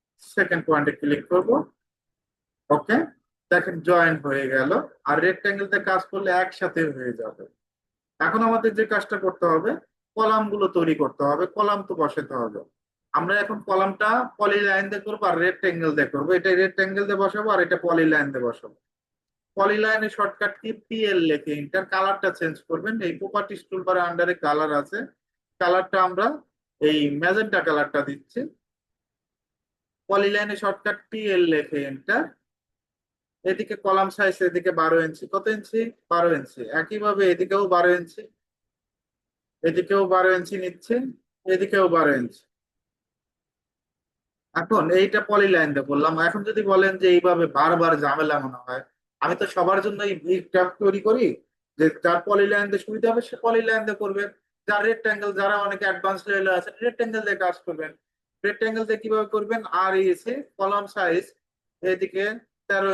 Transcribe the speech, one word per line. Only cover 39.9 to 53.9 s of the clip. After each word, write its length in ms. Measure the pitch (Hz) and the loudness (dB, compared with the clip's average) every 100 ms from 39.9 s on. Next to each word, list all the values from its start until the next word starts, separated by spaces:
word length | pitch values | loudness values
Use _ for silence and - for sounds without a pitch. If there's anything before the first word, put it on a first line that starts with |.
| 196 185 | 2 4
বারো 160 | 185 185 185 | 4 4 2
ইঞ্চি 180 | 180 196 | -2 -8
নিচ্ছে, 320 | 180 - - 240 262 - _ _ 190 | -8 -10 -2 -2 -2 -10 _ _ -2
এদিকেও 320 | 185 196 196 180 165 | 0 2 2 4 4
বারো 160 | 151 135 | 4 2
ইঞ্চি। 220 | 120 - _ _ _ _ _ _ _ _ _ _ _ _ _ _ _ _ _ _ _ _ _ 170 | -2 -10 _ _ _ _ _ _ _ _ _ _ _ _ _ _ _ _ _ _ _ _ _ -8
এখন 220 | 170 208 160 185 | 0 2 4 4
এইটা 200 | 196 208 208 | 4 0 2
পলিলাইন 380 | 208 196 175 151 139 | 4 6 4 2 0
দিয়ে 140 | 135 | 0
বললাম। 220 | 143 160 160 170 | 0 2 2 0
এখন 140 | 208 208 | -2 -4
যদি 120 | 214 196 | -2 2
বলেন 220 | 190 190 190 | 4 4 4
যে 60 | 185 175 | 4 6
এইভাবে 300 | 180 170 160 139 | 4 2 2 2
বারবার 360 | 156 175 165 147 | 2 4 2 2
ঝামেলা 320 | 143 147 151 147 131 | 0 0 0 -2 -4
মনে 140 | 123 127 | -10 -10
হয়, 180 | 127 - _ _ _ | -12 -12 _ _ _
আমি 140 | 151 175 | -4 -2
তো 60 | 196 185 | -2 0
সবার 240 | 180 190 202 | 2 2 -2
জন্য 140 | 202 202 | -4 -4
এই, 40 | 180 160 | -4 -2
এই 60 | 185 - | -2 0
ট্যাব 160 | 185 180 - | 0 0 2
তৈরি 200 | 202 190 202 | 0 2 2
করি, 180 | 247 175 - _ _ _ - | 2 2 -2 _ _ _ 0
যে 60 | 156 - | 0 2
যার 160 | 170 170 202 | 0 0 2
পলিলাইন 380 | 202 202 208 202 | 2 2 0 0
দিয়ে 120 | 196 - | -4 -6
সুবিধা 220 | 220 226 | -2 0
হবে 120 | 233 233 | 0 -4
সে 80 | - 233 | -4 0
পলিলাইন 360 | 226 226 220 | 2 2 -2
দিয়ে 140 | 214 | -2